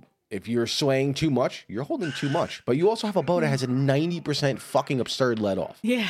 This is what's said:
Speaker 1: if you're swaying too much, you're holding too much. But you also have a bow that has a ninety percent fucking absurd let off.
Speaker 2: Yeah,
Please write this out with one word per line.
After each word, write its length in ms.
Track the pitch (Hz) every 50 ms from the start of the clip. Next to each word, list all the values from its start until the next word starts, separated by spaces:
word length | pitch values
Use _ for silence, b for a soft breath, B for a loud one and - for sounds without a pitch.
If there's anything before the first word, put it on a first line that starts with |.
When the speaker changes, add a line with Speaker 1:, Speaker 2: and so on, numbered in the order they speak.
| - _ _ _ _ -
Speaker 1:
if 160 | 98 95 87 110
you're 180 | 120 120 117
swaying 480 | 117 - - 151 139 131 135 139 143 139
too 160 | - 156 160
much, 340 | 127 123 139 - - - - -
you're 160 | 95 113 143
holding 280 | - 330 262 175 147
too 160 | - - 147 139
much. 340 | 147 170 113 - - - -
But 120 | 113 127
you 120 | 151 175 214
also 180 | 226 226 226
have 100 | 208 190
a 60 | 180
bow 180 | 139 165 175 175
that 80 | 156 147
has 140 | 139 135
a 40 | 127
ninety 540 | 123 127 131 139 139 135 147 160 175 175 165
percent 400 | - 151 143 143 147 139 - -
fucking 400 | - - - 135 139 - 143 123
absurd 380 | 110 - - - 135 123 117 110
let 200 | 104 98 95 90
off. 200 | 78 - - -
Speaker 2:
Yeah, 260 | - 226 254 240 208